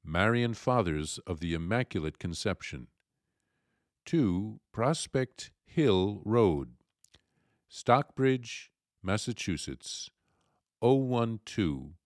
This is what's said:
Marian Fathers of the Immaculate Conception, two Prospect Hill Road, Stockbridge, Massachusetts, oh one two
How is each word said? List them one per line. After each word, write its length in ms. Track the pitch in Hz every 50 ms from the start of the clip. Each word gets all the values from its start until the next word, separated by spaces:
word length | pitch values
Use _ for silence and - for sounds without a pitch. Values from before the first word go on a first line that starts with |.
| _
Marian 480 | 82 80 85 98 110 117 120 120 117 113
Fathers 640 | - - 131 127 123 101 87 78 78 78 78 - - -
of 140 | - 90 78
the 120 | 85 85 82
Immaculate 640 | 82 85 87 110 123 123 _ - 95 76 78 -
Conception, 680 | _ - 90 82 - - 104 90 - - - - 67 62 - _ _ _ _ _ _ _ _ _ _ _ _ _ _ _ _ _ _ _ _ _ _ _
two 540 | - - 165 135 98 90 92 104 110 107 - _ _ -
Prospect 760 | - 113 135 160 - - - - 135 131 - _ - - - _ _ _
Hill 560 | _ - 175 151 120 98 92 92 104 101 95 -
Road, 480 | 101 110 120 113 95 80 71 65 60 - _ _ _ _ _ _ _ - _ _ _ _ _ _ _ _ _ _ _
Stockbridge, 1000 | - - - - 120 135 143 - _ - 135 131 131 127 120 117 - - - _ _ _ _ _ _ _
Massachusetts, 1080 | - 92 98 107 - - 113 - - - 87 73 - - 67 - - - - - - - _ _ _ _ _ _ _ _ _ _ _ _ _ _
oh 140 | 110 120 135
one 440 | 135 135 127 123 120 117 113 113 107 _
two 460 | - - - 98 80 71 65 67 73 82 _ _